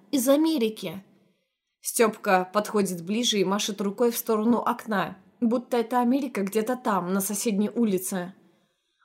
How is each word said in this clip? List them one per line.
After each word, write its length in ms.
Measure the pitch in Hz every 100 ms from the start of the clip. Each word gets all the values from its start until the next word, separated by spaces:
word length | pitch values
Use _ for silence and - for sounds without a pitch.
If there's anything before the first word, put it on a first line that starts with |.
| _
из 160 | 285 240
Америки". 760 | 285 320 311 220 214 185 180 - _ _ _ _ _ _ _
Стёпка 680 | - - 220 214 208 185 185
подходит 500 | 208 202 214 190 180 170
ближе 340 | 214 240 214
и 60 | 180
машет 360 | 202 - 202
рукой 300 | 202 196 240
в 60 | 233
сторону 420 | - 214 214 214
окна, 580 | - 240 - 202 170 185 _ -
будто 360 | 240 254 247 240
это 240 | 226 247
Америка 420 | 240 269 269 208
где-то 320 | 196 214 220 247
там, 380 | 247 190 175
на 80 | 196
соседней 480 | 196 202 240 196 208
улице. 640 | 240 233 185 185 190 180 - _ _ _ _ _ _